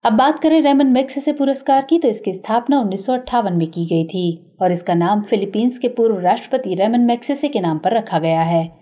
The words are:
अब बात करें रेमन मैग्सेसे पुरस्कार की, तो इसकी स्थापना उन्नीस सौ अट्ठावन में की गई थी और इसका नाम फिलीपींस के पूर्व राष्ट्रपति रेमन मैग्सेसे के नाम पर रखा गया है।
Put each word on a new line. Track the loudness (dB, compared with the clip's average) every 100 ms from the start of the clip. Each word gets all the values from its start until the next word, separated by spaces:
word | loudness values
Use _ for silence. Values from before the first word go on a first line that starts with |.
अब | 2
बात | 2 2 2
करें | 2 4
रेमन | 4 4 4
मैग्सेसे | 2 0 -2 -2
पुरस्कार | 0 0 0 2 2 4
की, | 2
तो | 2
इसकी | 0 -6
स्थापना | -8 -2 -2 2 0
उन्नीस | 0 -4 -2
सौ |
अट्ठावन | -4 -2 -2 0
में | 0 -2
की | -4 -2
गई | -2
थी | -2 -2 -4 -4 -12 _
और | -2
इसका | 0 0
नाम | 0 2 0
फिलीपींस | 0 -2 -2 -2 -2 -2
के | -6
पूर्व | 0 0 2
राष्ट्रपति | 0 -2 -2 -6 -4
रेमन | -2 0 2
मैग्सेसे | 2 0 -2 -4 -2
के | -2
नाम | -2 -2
पर | 0
रखा | -2 -2 -2
गया | 0 0
है। | 0 0 -2 -12